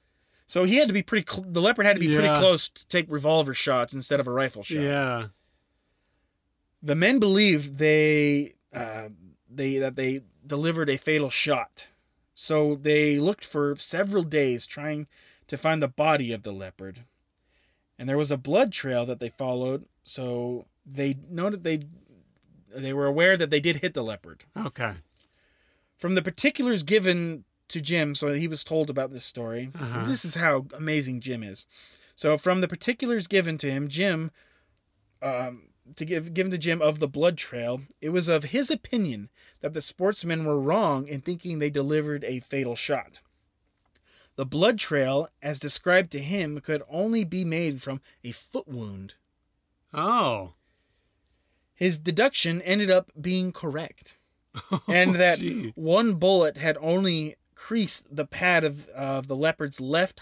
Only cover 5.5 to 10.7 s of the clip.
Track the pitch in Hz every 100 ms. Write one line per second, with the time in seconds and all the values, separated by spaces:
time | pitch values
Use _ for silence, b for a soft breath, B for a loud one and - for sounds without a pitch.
5.5 | _ _ _ _ _ _ _ _ _ _
6.5 | _ _ _ 147 151 196 262 208 196 208
7.5 | 151 143 139 151 156 151 151 147 143 143
8.5 | - _ - 113 110 107 87 90 _ _
9.5 | 131 135 135 135 131 131 135 123 _ 143
10.5 | 147 160